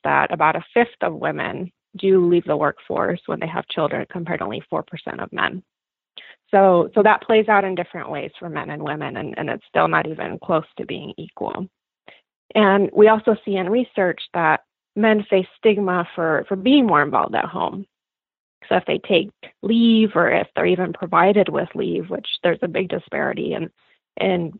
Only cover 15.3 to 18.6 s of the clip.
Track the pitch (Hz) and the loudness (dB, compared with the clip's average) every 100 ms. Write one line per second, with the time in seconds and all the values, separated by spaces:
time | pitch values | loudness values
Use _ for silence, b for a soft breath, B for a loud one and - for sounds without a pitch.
15.3 | 196 185 _ 220 202 190 180 170 - 160 | 0 0 _ 2 2 0 -2 -4 -4 -2
16.3 | 156 185 190 202 285 233 156 147 127 - | -2 -2 -2 4 4 6 4 2 0 0
17.3 | - - 160 87 - 196 _ _ _ _ | -2 -4 -4 -6 -6 -14 _ _ _ _
18.3 | _ _ _ | _ _ _